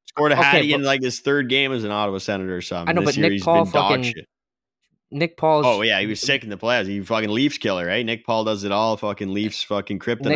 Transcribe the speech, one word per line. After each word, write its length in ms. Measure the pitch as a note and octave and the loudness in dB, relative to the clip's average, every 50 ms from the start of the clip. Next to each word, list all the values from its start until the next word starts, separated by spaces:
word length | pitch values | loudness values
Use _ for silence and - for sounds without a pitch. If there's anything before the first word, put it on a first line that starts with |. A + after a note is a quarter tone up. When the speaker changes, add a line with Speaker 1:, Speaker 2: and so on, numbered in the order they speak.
| _ - | _ -12
Speaker 1:
Scored 240 | - - D3+ D3+ C#3+ | -2 0 2 4 4
a 20 | B2+ | 6
Speaker 2:
"Okay, 60 | C#3+ | 6
Speaker 1:
hattie 260 | C#3 C#3+ D3 D3 D3 | 6 6 4 4 2
Speaker 2:
but," 100 | D3 C#3+ | 0 0
Speaker 1:
in, 20 | C#3 | 2
like, 180 | C3+ C#3 C3+ C3 | 2 0 0 0
his 180 | B2+ A#2+ - | -2 -4 -2
third 280 | - C#3+ C#3+ C#3+ C3+ A#2+ | -2 0 0 0 2 2
game 220 | B2+ C3+ C#3 C3+ C3+ | 2 2 2 0 0
as 120 | A#2+ A2 | -2 -2
an 60 | G#2 | -2
Ottawa 280 | G#2 G#2 G#2 G2+ G2 F#2+ | -2 0 0 -2 -2 -4
Senator 380 | - - G#2 G2 F#2 F#2 F#2 | -4 -4 -4 -4 -4 -4 -6
or 60 | F2+ F2 | -6 -6
something. 260 | - F#2 F2 E2+ - | -6 -6 -4 -4 -2
Speaker 2:
I 40 | - | 0
know, 80 | F3+ D#3 | 0 0
Speaker 1:
This 40 | D3 | 0
Speaker 2:
but 80 | C3 | 0
Speaker 1:
year 80 | C#3 - | 2 2
Speaker 2:
Nick 80 | E3+ G3+ | 2 0
Speaker 1:
he's 120 | G3+ F3+ | 0 2
Speaker 2:
Paul 200 | E3 E3+ E3+ E3 | 2 4 4 4
Speaker 1:
been 80 | F#3+ E3+ | 2 2
dog 180 | D3 F#3 G3 | 2 2 2
Speaker 2:
fucking 120 | C#3+ C3 B2+ | 2 0 0
Speaker 1:
shit. 220 | A#2+ A#2 D#2+ - - _ _ _ _ _ _ _ _ _ _ _ _ _ _ _ _ - | -4 -6 -8 -12 -18 _ _ _ _ _ _ _ _ _ _ _ _ _ _ _ _ -6
Speaker 2:
Nick 240 | C#3+ E3 E3 - | -4 -4 -4 -2
Paul's 280 | - - D#3+ D#3 D3+ D3 | 0 2 2 4 4 4
Speaker 1:
Oh, 180 | B2+ A#2 G2+ G#2+ | 4 4 4 2
yeah, 180 | A2+ G#2 F#2+ | 2 2 2
he 60 | G#2 G#2+ | 0 -2
was 100 | G#2+ G2 | -4 -4
sick 220 | - - C#3 C3 A#2 | -2 -2 -2 -2 -2
in 80 | G#2+ | -6
the 60 | G2+ | -10
playoffs. 320 | F#2 A2 A2+ B2 A#2+ G2 F#2+ | -6 -2 0 0 0 0 -2
He 120 | G2+ G2+ | -4 -6
fucking 300 | F#2+ - A2+ A2 A2 G#2+ | -4 -2 -2 -2 0 0
Leafs 280 | G#2 A#2 C#3 D3 - - | 0 0 0 0 -2 -2
killer, 280 | - A2+ F#2+ F2+ F2 | -2 -2 -2 -2 -2
right? 180 | F2 F#2 A#2+ B2 | -2 -2 -2 -2
Nick 220 | A2 A#2 A2+ - | -2 -4 -6 -4
Paul 160 | - A#2 A2+ A2 | -2 -2 0 0
does 220 | A2 A2 G2+ G2 | 0 -2 -2 -2
it 80 | G2+ G2 | -2 0
all. 240 | G#2 A2 A2+ A2 | 0 0 0 -2
Fucking 360 | G#2 - G#2 G2+ - G#2 F#2+ F#2+ | -2 -4 -6 -6 -6 -6 -4 -2
Leafs 300 | G2+ G#2+ G#2+ - - - | -2 -2 -4 -4 -6 -6
fucking 380 | - G#2 G2+ F#2+ - G#2 F#2 | -4 -4 -4 -4 -4 -8 -6
kryptonite, 240 | - - A#2+ A2+ C#3 - D3 | -4 -4 -4 -2 0 -2 -2